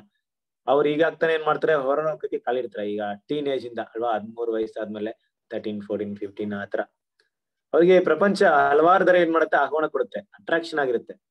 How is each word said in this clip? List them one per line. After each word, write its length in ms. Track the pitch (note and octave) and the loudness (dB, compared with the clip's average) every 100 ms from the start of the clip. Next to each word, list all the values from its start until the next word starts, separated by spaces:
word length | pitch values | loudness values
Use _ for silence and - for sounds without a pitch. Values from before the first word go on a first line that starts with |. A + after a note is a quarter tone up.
| - _ _ _ _ _ - | -8 _ _ _ _ _ 0
ಅವ್ರು 220 | C#3+ D3 | 2 2
ಈಗ 140 | D3+ | 2
ಆಗ್ತಾನೆ 300 | D#3+ D3+ E3 | 0 0 0
ಏನ್ 100 | D#3+ | 0
ಮಾಡ್ತಾರೆ, 300 | D#3 D3 - | 0 0 2
ಹೊರಲೋಕಕ್ಕೆ 640 | D3+ C3 C#3+ D#3 D3 - D3 | 2 2 0 -2 -6 -6 -6
ಕಾಲಿಡ್ತಾರೆ. 540 | - B2+ A#2 G#2 G#2 | -2 -4 -4 -6 -6
ಈಗ 80 | G#2 G#2 G2+ - | -6 -6 -8 -6
teenage 380 | D3 C#3+ C3 A#2+ | -6 -4 -4 -6
ಇಂದ 120 | A2+ | -10
ಅಲ್ವಾ, 360 | G#2+ A2+ A#2 | -10 -6 -4
ಹದಿಮೂರು 380 | G#2+ A2 A2+ A#2 | -4 -6 -8 -4
ವಯಸ್ಸಾದ್ಮೇಲೆ 840 | A2 A2 A#2 G#2+ G#2+ G#2+ - _ _ - | -4 -4 -6 -8 -8 -8 -10 _ _ -12
ತರ್ಟೀನ್, 320 | - A2 G#2 | -10 -8 -8
ಫೋರ್ಟೀನ್, 340 | G3+ G2+ G2+ G2+ | -6 -6 -6 -8
ಫಿಫ್ಟೀನ್ 360 | G2+ G2+ G#2 | -10 -8 -8
ಆ 120 | G2+ | -8
ತರ 160 | G2 - G#2 _ _ _ _ _ _ _ _ | -8 -6 -8 _ _ _ _ _ _ _ _
ಅವ್ರಿಗೆ 260 | D3+ F3 F#3 | 2 6 6
ಪ್ರಪಂಚ 420 | F3+ D#3 G3+ G3+ | 4 2 2 2
ಹಲವಾರು 600 | G3 D3 C#3 C#3+ E3 F#3 | 4 4 4 4 4 4
ತರ 120 | F3+ F3+ | 4 4
ಏನ್ 160 | E3 | 4
ಮಾಡುತ್ತೆ, 240 | E3 D#3 D#3+ | 2 4 2
ಆಹ್ವಾನ 300 | C3+ D3+ D#3 | 2 0 -2
ಕೊಡುತ್ತೆ, 340 | C3+ - G2+ | -2 -4 -8
Attraction 580 | - - - E3 E3 D3+ | -14 -12 -4 -2 -2 -2
ಆಗಿರುತ್ತೆ. 420 | C3+ A3 - - _ | -2 -2 -6 -20 _